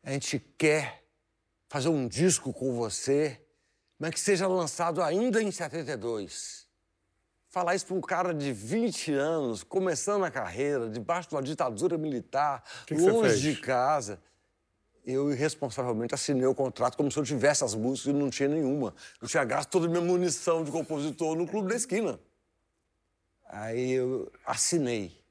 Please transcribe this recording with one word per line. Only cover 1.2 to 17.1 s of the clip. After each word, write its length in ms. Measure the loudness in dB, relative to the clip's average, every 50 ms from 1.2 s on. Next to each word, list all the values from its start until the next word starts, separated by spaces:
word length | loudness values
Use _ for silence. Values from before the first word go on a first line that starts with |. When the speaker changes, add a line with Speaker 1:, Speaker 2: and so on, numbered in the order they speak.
| _ _ _ _ _ _ _ _ _
Speaker 1:
fazer 220 | _ -4 0 2 2
um 180 | 2 2 0
disco 460 | -2 0 2 4 4 4 2 -2 -6 -8
com 220 | -4 -4 -2 0
você, 640 | 0 -2 -2 -4 -4 0 2 2 4 2 0 -2 -8 _ _ _ _ _ _ _ _ _ _ _
mas 140 | _ -8 -6
que 80 | -4 -2
seja 280 | 2 2 2 2 2
lançado 540 | 2 2 2 0 -2 -2 -2 -2 0 0 0
ainda 400 | 0 2 2 2 2 2 2 2
em 80 | 0 0
setenta 420 | -2 -4 -8 -6 -6 -8 -6 -6 -6
e 40 |
dois." 720 | -4 -4 -4 -4 -4 -6 -8 -10 -12 -12 -12 -14 -16 -20 _ _ _ _ _ _ _ _ _ _ _ _ _ _ _ _ _
Falar 240 | -4 -2 0 2 0
isso 140 | 0 0
pra 80 | -2 -4
um 60 | -4
cara 320 | -2 -2 0 0 0 0 0
de 200 | 0 -2 -2 -4
vinte 580 | -4 -4 -2 0 0 0 0 -2 -2 -4 -2
anos, 520 | 0 0 2 2 0 0 0 -2 -2 -4 -8
começando 600 | _ -2 0 0 0 0 0 -2 0 0 0 0
a 40 | 0
carreira, 600 | -2 -4 -6 -6 -4 -2 -2 0 0 0 -2 -4
debaixo 400 | -6 -6 -4 -2 -2 -2 -2 -4
de 60 | -4
uma 60 | -4
ditadura 560 | -2 -4 -2 -2 -2 -2 -2 0 0 0 0
militar, 640 | 0 -2 -2 -4 -4 -6 _ 0 0 2 2 0 -4 -8 -16 -18 -18 -8
Speaker 2:
Que 80 | -4 2
que 80 | 6
você 80 | 6 6
Speaker 1:
longe 180 | 6 6 6 6
Speaker 2:
fez? 120 | 4 4
Speaker 1:
de 140 | 4 0 0
casa, 640 | -2 -2 0 2 2 4 4 2 2 0 -4 -10 -12 _ _ _ _ _ _ _ _ _ _ _ _ _ _ _ _ _
eu 280 | -2 0 0 2 2
irresponsavelmente 800 | 2 2 0 -2 0 -2 -6 -6 -4 -4 -2 -2 0 -2 -2 -2 -2
assinei 320 | -4 0 0 2 4 4
o 80 | 2 4
contrato 420 | 2 0 -2 0 0 0 0 2
como 140 | 2 0 0